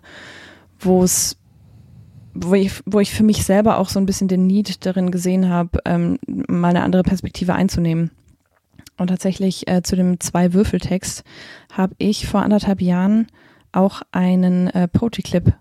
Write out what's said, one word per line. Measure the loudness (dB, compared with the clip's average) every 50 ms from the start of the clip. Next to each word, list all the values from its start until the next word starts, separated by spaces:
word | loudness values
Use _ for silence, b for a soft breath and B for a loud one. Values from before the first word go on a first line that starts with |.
| B B B B B B B B B B B B B B _ _
wo | 0 2 4 4 4
es, | 2 2 0 -2 -4 -6 -12 _ _ _ _ -20 -20 -20 -20 -20 -20 -20 -20 -20 -20 -20 -20 -20 -16 -12
wo | -8 0 2 2
ich, | 2 2 0 -4 -6 -6
wo | -2 0 0
ich | 0 0
für | 2 2 2
mich | 2 2 2 2
selber | 2 2 4 4 2 2 2
auch | -2 -2
so | -2 -2
ein | 0
bisschen | 0 -2 -2 -2
den | 0 0 2 2
Need | 2 2 0 0 -2 -8 -6 -6
darin | -4 -2 -2 -2 -2
gesehen | -2 -2 -2 0 0 2 2 2
habe, | 0 0 -2 -2 -4 -4 -2
ähm, | -2 0 0 0 -2 -2 -4 -6
mal | -8 -8 -8 -4 -2 -2 0 2 2
eine | 2 2 2
andere | 2 2 2 2
Perspektive | 0 0 -2 -4 -8 -8 -4 -4 -2 0
einzunehmen. | 0 0 0 0 0 0 0 0 0 -2 -4 -6 _ _ _ _ _ _ _ _ _ _ _ _ -20 -20 -20 _
Und | -6 -2
tatsächlich, | -2 -2 -2 -2 -4 -2 0 -2 -2 -2 -4 -4 -2
äh, | -2 -2 0
zu | 0 0
dem | 0 2 0 0 -2
Zwei-Würfel-Text | -4 -4 0 0 2 2 4 2 2 2 0 -2 -2 -4 -4 -4 -4 -8 -10 -12 -16 B B B B B B B B B -4
habe | -2 -2 -2 -2
ich | -2 -2 -2 -2 -2 -4
vor | -2 0 0 2
anderthalb | 2 2 2 2 0 -2 0
Jahren | 0 0 0 2 2 2 2 2 0 b b b b b b b b b
auch | 0 0 0 0 0 -6 -14 -6
einen, | -2 0 2 2 2 2 2 2 2 2 0
äh, | 0 0 0 -2
Poetry-Clip | 0 0 0 0 0 -4 -6 -6 -2 -2 2 2 2 0 0